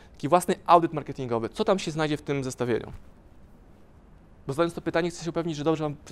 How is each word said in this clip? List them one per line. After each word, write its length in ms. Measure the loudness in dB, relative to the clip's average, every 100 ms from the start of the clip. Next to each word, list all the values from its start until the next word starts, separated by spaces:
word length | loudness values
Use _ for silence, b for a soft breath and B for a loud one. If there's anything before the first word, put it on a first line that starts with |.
| B
taki 160 | -8 2
własny 260 | 2 4 -4 6
audyt 260 | 6 6
marketingowy. 560 | -4 -8 -8 -2 -2 -2
Co 160 | -4
tam 140 | 0 0
się 120 | 0
znajdzie 260 | -2 -2 -2
w 60 |
tym 220 | -2 -4
zestawieniu? 480 | -4 -4 0 0 -2 -14 -18 -20 -20 -20 -20 -20 -20 -20 -20 -20 -20 -20 -20 -20 -10
Bo 60 |
zadając 220 | 0 0
to 60 | 0
pytanie, 300 | -2 0 0
chcę 140 | -4
się 60 | -6
upewnić, 260 | -4 -4 -2
że 80 |
dobrze 200 | 0 0
wam 120 | 0 -6 -14